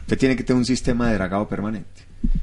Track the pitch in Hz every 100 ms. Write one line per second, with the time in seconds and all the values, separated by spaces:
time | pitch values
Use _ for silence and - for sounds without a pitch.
0 | - 110 131 123 120 127 120 127 - 117
1 | 117 104 92 98 104 - 101 107 - -
2 | - - - -